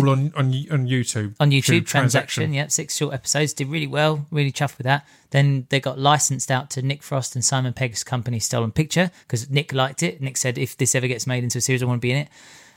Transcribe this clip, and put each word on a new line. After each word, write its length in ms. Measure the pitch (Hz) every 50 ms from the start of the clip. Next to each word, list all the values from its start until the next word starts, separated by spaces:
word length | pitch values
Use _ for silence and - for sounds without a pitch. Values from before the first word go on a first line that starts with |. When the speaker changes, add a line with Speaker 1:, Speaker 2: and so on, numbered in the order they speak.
| 143
Speaker 1:
all 60 | 139
on, 220 | 135 131 139 151 -
on, 120 | 151 135 131 131 131 147 -
on 160 | 156 139 127 123
YouTube. 480 | 131 127 120 - - 113 104 101 107 -
Speaker 2:
on 120 | 147 147
YouTube, 120 | 139 139 127
Speaker 1:
through 160 | - 170 170
Speaker 2:
Transaction, 40 | 165
Speaker 1:
Transaction. 680 | - - 143 131 123 117 139 135 - - - 156 156 147
Speaker 2:
yep, 180 | 139 147 151
six 260 | - - 165 151 - -
short 160 | 156 143 147
episodes, 400 | 127 - - - 143 156 143 -
did 140 | - 143 131
really 180 | 151 165 147 139
well, 380 | 135 143 151 156 156 147 147 -
really 200 | - 151 143 139
chuffed 260 | 131 - 147 135 - -
with 80 | 120
that. 200 | 127 139 143 - _ - _ _ _
Then 360 | - 139 143 143 139 135 127 -
they 100 | - 135
got 180 | 131 135 131 135
licensed 540 | 135 143 151 147 - - 139 131 - -
out 180 | 135 127 135 -
to 100 | - 131
Nick 200 | 127 135 143 147
Frost 340 | - - 143 135 123 - -
and 100 | 127 120
Simon 260 | - 143 131 127 127 120
Pegg's 300 | - 135 123 110 - -
company, 360 | - - 123 110 123 120 113
Stolen 320 | - - - 120 113 113
Picture, 380 | - - 156 143 - 165 185 175 - - _ -
'cause 200 | - 113 117 139
Nick 220 | 135 143 143 - 131
liked 300 | 131 131 131 131 - -
it. 180 | 127 - -
Nick 140 | 135 135 127 -
said, 200 | - 127 123 127
"If 180 | 135 - -
this 200 | - 139 120 -
ever 120 | 131 123 127
gets 180 | 127 113 -
made 180 | 131 127 123 123
into 160 | 120 - 123
a 20 |
series, 200 | 117 - 131 123
I 40 | 127
wanna 140 | 123 123 120
be 120 | 120 123
in 60 | 127 143
it." 100 | 147 - _ - - - - - - - _